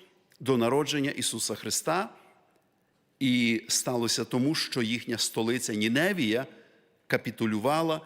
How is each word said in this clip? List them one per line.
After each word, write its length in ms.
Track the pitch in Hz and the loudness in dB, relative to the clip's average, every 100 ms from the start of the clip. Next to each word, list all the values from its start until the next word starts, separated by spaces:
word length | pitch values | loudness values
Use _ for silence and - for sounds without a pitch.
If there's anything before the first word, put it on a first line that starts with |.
| - _ _ - | -20 _ _ -8
до 180 | 123 131 | 0 4
народження 540 | 117 135 143 147 139 | 4 2 2 0 -2
Ісуса 440 | - 120 113 - 104 | -2 -4 -2 -4 -4
Христа. 540 | 107 - - 170 220 - - _ _ _ _ _ _ _ _ - | -4 -4 0 -2 -2 -8 -20 _ _ _ _ _ _ _ _ -2
І 400 | 131 123 117 113 - | 2 4 4 2 0
сталося 580 | - - 123 117 - 113 | -2 0 0 0 -2 0
тому, 300 | 123 131 156 | 0 2 0
що 260 | - - | -2 -2
їхня 360 | 113 117 113 113 | 0 -2 -4 -4
столиця 560 | - - 113 123 - | -2 -2 0 0 -2
Ніневія 720 | 104 110 123 175 190 117 110 135 - - _ _ _ - | 0 2 2 2 2 0 0 -2 -12 -20 _ _ _ -4
капітулювала 960 | 127 - 107 113 107 117 151 165 156 | -4 -4 -4 -2 0 0 0 0 -2